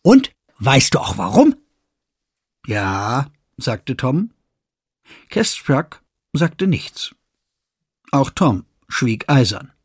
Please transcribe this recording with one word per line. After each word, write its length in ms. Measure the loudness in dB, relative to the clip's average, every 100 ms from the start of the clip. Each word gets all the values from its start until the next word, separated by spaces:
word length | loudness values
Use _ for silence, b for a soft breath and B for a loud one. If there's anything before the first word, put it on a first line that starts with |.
„Und 300 | 8 6 4 _ _ _
weißt 340 | 2 2 2
du 60 | -2
auch 180 | -2 -6
warum?“ 400 | 0 4 4 2 _ _ _ _ _ _ _ _ _ _
„Ja“, 640 | -6 -4 -2 -4 -4 -4 -6 _ _ -8
sagte 380 | -6 -6 -8
Tom. 360 | -4 -2 -2 -4 _ _ _ _ _ _ _ b b b
Kasprzak 720 | -2 -2 -4 -2 -2 -2 -16 _ _ _
sagte 340 | -2 -2 0 -2
nichts. 480 | -2 -4 -12 -14 _ _ _ _ _ _ _ _ _ _
Auch 180 | -2 -2
Tom 360 | 0 0 0 -8 _ _
schwieg 420 | -4 -4 -4 0
eisern. 420 | 2 2 -2 -14 _